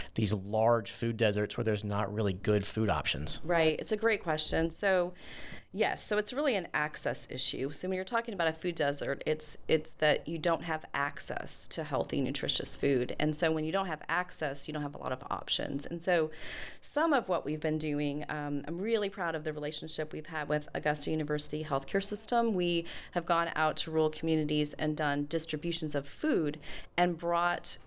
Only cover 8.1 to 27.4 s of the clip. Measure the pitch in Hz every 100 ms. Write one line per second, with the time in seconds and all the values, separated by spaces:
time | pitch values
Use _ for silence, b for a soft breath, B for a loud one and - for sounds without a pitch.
8.1 | 226 233 196 160 156 180 165 143 143 123
9.1 | 139 - 151 - - - 156 151 - 151
10.1 | - - 165 170 165 170 156 - 143 143
11.1 | - - - - - - - 151 139 143
12.1 | 151 139 143 - - - - 143 131 127
13.1 | - 151 151 165 160 156 190 190 151 -
14.1 | 170 180 - 151 143 - 151 147 147 131
15.1 | 131 - - - - - 139 - 175 190
16.1 | 175 156 B B B B B - 285 330
17.1 | 277 - 175 - 151 156 156 156 147 147
18.1 | 143 - 151 147 143 - 170 214 220 202
19.1 | 196 170 160 156 151 147 - 160 - 151
20.1 | 156 - 160 147 151 147 147 151 151 -
21.1 | 160 151 151 - 151 151 139 - 196 190
22.1 | 208 - 240 233 190 175 170 165 B B
23.1 | 175 165 170 170 - 156 156 - 160 156
24.1 | 156 165 160 151 151 147 - 156 151 151
25.1 | 143 143 165 - 147 170 165 156 143 139
26.1 | - 302 220 156 - B B B - 180
27.1 | 160 170 170